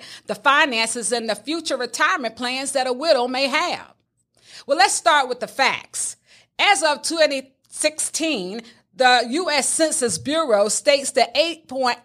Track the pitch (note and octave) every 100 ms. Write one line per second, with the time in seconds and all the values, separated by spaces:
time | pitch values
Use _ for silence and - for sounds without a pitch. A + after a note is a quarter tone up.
0 | - - - G3+ C#4 C#4+ D#4 A3+ A3+ A#3+
1 | G3+ A#3+ A3+ G#3+ C4+ E4 D#4+ C4 A#3+ -
2 | D4+ F#4 A3+ A#3 B3 C4 C4+ C4+ B3+ B3
3 | D#4+ C4 B3 B3+ C4+ D4+ F4 - D2+ _
4 | _ _ _ _ _ - - D4+ G4 -
5 | E4+ D4 B3+ B3 A3 - B3+ C#3 - -
6 | - - _ _ _ - F4 G4 D#4 D4
7 | - E4 D4+ C4+ C4+ _ _ - D4+ D#4
8 | - - D#4+ A#3+ F3+ A3+ A#3 - _ -
9 | B3+ B3 A#3 C#4+ F4 D4 - - D#4 D#4
10 | A#3+ - C4 D#4+ D4+ D4 G#3 - D4 C#4+
11 | C4+ C4+ - C#4 E4 D#4+ - C4 B3 -